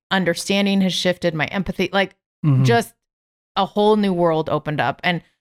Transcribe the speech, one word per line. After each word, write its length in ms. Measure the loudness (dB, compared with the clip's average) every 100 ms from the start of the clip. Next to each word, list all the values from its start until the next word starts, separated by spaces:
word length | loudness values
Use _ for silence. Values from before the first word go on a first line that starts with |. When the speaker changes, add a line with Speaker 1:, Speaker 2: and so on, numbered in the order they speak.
| -4
Speaker 1:
understanding 720 | -2 -2 -2 -2 0 0 2
has 120 | 0
shifted, 400 | 0 -2 -2 -2
my 120 | -2 -4
empathy, 440 | -4 -6 -4 -2
like, 220 | -2 -2 -6 _ _ 0
Speaker 2:
Mm-hmm. 160 | 2
Speaker 1:
just 320 | 4 2 0 _ _ _ _ _ _ -4
a 100 | -2
whole 300 | 2 2 4
new 160 | 2
world 360 | 2 0 0 -2
opened 320 | -4 -2 -2
up. 200 | -2 -2
And, 200 | -4 -4 -8 _